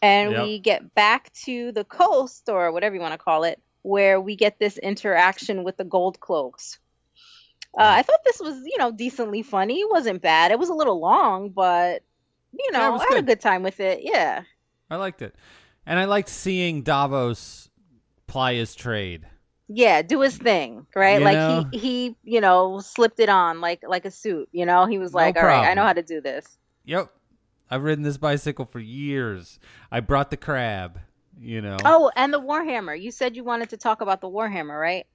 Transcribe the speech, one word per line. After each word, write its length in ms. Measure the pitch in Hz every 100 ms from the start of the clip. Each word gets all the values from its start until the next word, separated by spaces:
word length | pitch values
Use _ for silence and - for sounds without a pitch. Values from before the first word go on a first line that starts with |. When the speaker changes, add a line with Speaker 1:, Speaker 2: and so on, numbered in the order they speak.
Speaker 1:
And 300 | 208 202 208
Speaker 2:
Yep. 100 | 220
Speaker 1:
we 140 | 233 214
get 340 | 202 - -
back 380 | - 208 240 - -
to 280 | - 247 240
the 100 | 214
coast, 640 | 202 - 359 294 262 - -
or 220 | 196 170
whatever 240 | 165 208
you 60 | 190
wanna 180 | 165 160
call 240 | - 156
it, 160 | 165 - _ _
where 380 | - 202 196 190
we 160 | 190 202
get 220 | 208 -
this 180 | 208 -
interaction 840 | 196 202 208 170 185 185 - 196
with 120 | 180 -
the 80 |
Gold 360 | 185 185 180 180
Cloaks. 580 | - 165 131 - - - _ _ _ _ - - _ _ - -
Uh, 60 |
Speaker 2:
Yeah. 80 | 214
Speaker 1:
I 80 | 196
thought 180 | 285 622
this 140 | 523 466
was, 220 | 311 262
you 140 | 269 508
know, 140 | 247
decently 500 | 220 240 254 220 202
funny. 380 | 220 196 196 285
It 100 | 415
wasn't 320 | 370 233 185
bad. 300 | 175 160 170
It 60 | 233
was 80 | 349
a 60 |
little 260 | 320 285 180
long, 500 | 165 277 277 190 202
but, 540 | 185 185 175 175 160 - _ _ _ _
you 80 | - 539
Speaker 2:
Yeah, 60 | 277
it 40 |
Speaker 1:
know, 80 | 226
Speaker 2:
was 80 | 233
Speaker 1:
I 40 | 480
had 60 |
a 80 | 494
Speaker 2:
good. 40 | -
Speaker 1:
good 140 | 214
time 240 | 214 190
with 160 | 185 -
it. 200 | 190 185
Yeah. 380 | 302 370 160 - 180 _ _ _ _
Speaker 2:
I 80 | 165
liked 240 | 196 -
it. 120 | 104 - _ _ _ _
And 140 | - 175
I 60 |
liked 240 | 196 202 196
seeing 540 | - 190 185 175 156
Davos 840 | 127 143 139 135 123 113 - - - _ _ _ _ _ -
ply 260 | 135 127
his 200 | 120 113 -
trade. 500 | 123 110 95 85 80 - _ _ -
Speaker 1:
Yeah, 340 | 214 233 160
do 180 | 165 262
his 160 | 269 240
thing, 500 | 233 185 131 113 147
right? 240 | 196 190 202
Speaker 2:
You 60 |
Speaker 1:
Like, 120 | 196 156
Speaker 2:
know? 280 | 160 165 143
Speaker 1:
he, 60 | 202
he, 380 | 254 247 247 226
you 180 | - 226
know, 380 | 196 180 190 190
slipped 380 | 196 - 226 -
it 80 | 214
on 300 | 196 170 165
like, 220 | 170 170 120
like 180 | 180
a 60 | 190
suit, 360 | - 220 165 -
you 120 | 170 175
know? 200 | 180 185
He 120 | 196
was 140 | 180
Speaker 2:
No 40 | 180
Speaker 1:
like, 180 | 160 170
"All 80 |
right, 160 | 160 135 127
I 80 |
know 80 | 190
Speaker 2:
problem. 40 | 208
Speaker 1:
how 60 |
to 80 | 175
do 180 | 165 160
this." 380 | 139 131 - _ _ _
Speaker 2:
Yep. 260 | - 170 180 _ _ _ _ _ _
I've 120 | 131
ridden 200 | 147 151
this 140 | 147 135
bicycle 480 | 151 143 151 143
for 160 | 127 120
years. 760 | 110 131 143 139 120 95 90 - _ - _
I 80 | 120
brought 300 | 107 139 143
the 80 | 147
crab, 600 | - 135 120 101 90 90 - _ _ -
you 220 | 117 113
know? 160 | 104 98
Speaker 1:
Oh, 260 | 285 330 285 -
and 160 | 269
the 80 | 285
Warhammer. 580 | 269 302 320 240 180 151
You 120 | 208
said 260 | - 254 233
you 80 |
wanted 240 | 240 233 233
to 60 | 214
talk 240 | 240 220
about 220 | 202 190
the 60 | 185
Warhammer, 500 | 196 220 190 151 147
right? 260 | 165 180 -